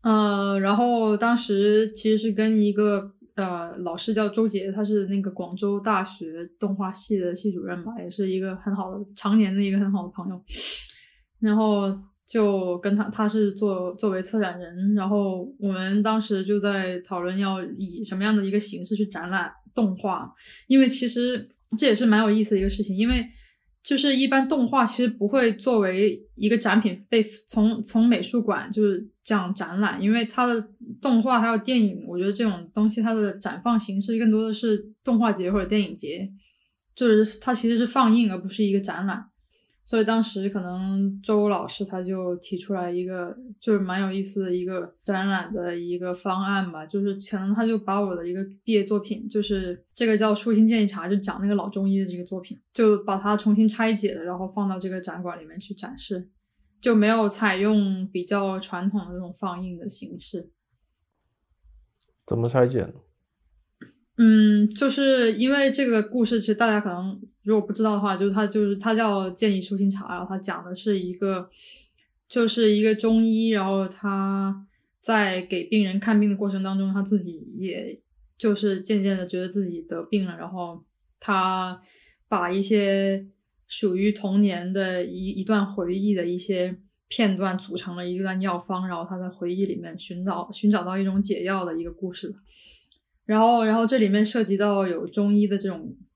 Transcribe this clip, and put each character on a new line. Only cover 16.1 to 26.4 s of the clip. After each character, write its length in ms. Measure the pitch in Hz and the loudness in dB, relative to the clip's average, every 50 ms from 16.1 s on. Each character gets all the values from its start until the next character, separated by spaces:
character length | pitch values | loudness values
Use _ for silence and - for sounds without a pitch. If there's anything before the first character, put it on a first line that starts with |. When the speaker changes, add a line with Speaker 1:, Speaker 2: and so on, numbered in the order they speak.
| 220 220 | 2 0
Speaker 1:
时 200 | 214 - 208 190 | 0 0 -2 -2
就 160 | 190 190 208 | 0 0 0
在 400 | 208 196 202 196 196 190 185 180 180 | 0 0 0 0 0 -2 -4 -6 -8
讨 200 | 180 - 190 175 | -8 -8 -6 -4
论 180 | 175 180 185 | -4 -4 -2
要 240 | 196 202 196 190 190 180 - - | -2 -2 -2 -2 -4 -6 -10 -8
以 240 | - 196 180 170 - | -10 -10 -10 -8 -10
什 140 | 220 - 190 | -8 -6 -4
么 80 | 185 196 | -2 0
样 100 | 214 214 | 2 2
的 120 | 208 196 | 2 2
一 60 | 196 | 2
个 60 | 196 | 0
形 280 | 208 208 - 196 175 180 | -2 -2 -2 -8 -8 -6
式 100 | - 220 | -6 -2
去 100 | 208 214 | -2 -2
展 240 | 196 - 165 - 180 | -4 -4 -10 -8 -4
览 220 | 190 190 175 - - _ _ - _ | -4 -4 -4 -4 -10 _ _ -8 _
动 200 | - 220 196 185 | 0 0 0 0
画， 360 | - - 196 185 - - - - _ - - - - _ | -2 -4 -4 -4 -4 -6 -12 -16 _ -20 -20 -20 -20 _
因 120 | _ 262 269 | _ 6 6
为 80 | 269 | 6
其 180 | 240 262 - 247 | 6 4 0 -2
实 440 | 233 - 240 240 247 247 - - - _ _ _ _ - | -2 -2 -2 -2 -2 -2 -4 -8 -12 _ _ _ _ -2
这 80 | 220 302 | 2 4
也 60 | 262 214 | 4 4
是 120 | 214 247 | 4 4
蛮 160 | 226 208 214 226 | 4 4 6 4
有 80 | 208 | 4
意 100 | 208 220 | 4 2
思 140 | 208 214 214 | 2 2 2
的 40 | 190 | 2
一 20 | 190 | 2
个 60 | 196 | 0
事 120 | - - | -2 -2
情， 140 | 202 - 190 | -4 -4 0
因 140 | 190 220 240 | 0 2 2
为 180 | 254 247 226 - - - - _ _ _ _ _ _ _ _ | 2 0 -2 -6 -12 -20 -20 _ _ _ _ _ _ _ _
就 140 | - 277 | -2 0
是 180 | 262 277 285 262 | 2 2 2 2
一 120 | 254 269 | 2 2
般 200 | 262 269 269 262 | 4 4 2 4
动 200 | 262 311 277 240 | 2 2 0 2
画 180 | 233 277 262 240 | 2 4 4 2
其 180 | 214 - - 247 | 2 2 0 0
实 60 | 226 | 0
不 180 | - - 202 | 0 -2 -2
会 260 | 202 269 269 247 226 214 | 2 2 4 4 4 2
作 260 | - - 269 240 220 | 0 0 2 2 2
为 460 | 196 185 185 190 208 208 - - - - - | 2 2 2 2 2 2 2 -2 -12 -20 -8
一 120 | - | -2